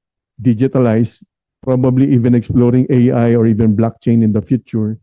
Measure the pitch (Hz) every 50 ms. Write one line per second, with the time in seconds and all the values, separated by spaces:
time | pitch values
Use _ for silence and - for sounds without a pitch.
0 | _ _ _ _ _ _ _ - 101 127 113 104 135 131 - 131 123 117 110 113
1 | 120 - - _ - _ _ _ _ _ _ _ - 131 131 127 127 131 127 127
2 | 139 143 139 120 113 123 123 120 - - - 123 120 120 123 127 131 - 127 123
3 | 120 131 131 120 117 117 117 120 110 117 110 104 113 110 104 101 113 113 - _
4 | - 123 117 117 113 107 101 110 - - 135 117 _ - - 110 107 107 110 -